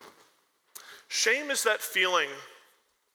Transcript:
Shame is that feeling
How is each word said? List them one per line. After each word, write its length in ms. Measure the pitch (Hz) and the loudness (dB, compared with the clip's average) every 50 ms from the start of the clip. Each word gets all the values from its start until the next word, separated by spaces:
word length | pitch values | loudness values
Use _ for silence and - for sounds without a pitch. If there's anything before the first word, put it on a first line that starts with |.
| - - - _ _ _ _ _ _ _ _ _ _ _ - - - - - - - - | -20 -20 -20 _ _ _ _ _ _ _ _ _ _ _ -20 -20 -20 -20 -20 -20 -12 -6
Shame 420 | - - - 220 233 277 302 285 | -2 0 2 2 2 2 0 -2
is 120 | 269 - - | -2 0 2
that 180 | 220 214 214 | 2 0 0
feeling 480 | - - - 190 185 185 180 170 151 139 139 135 - - - - - _ _ _ _ _ _ _ _ _ _ | -2 -4 0 0 2 4 4 2 2 0 -4 -10 -14 -18 -20 -20 -20 _ _ _ _ _ _ _ _ _ _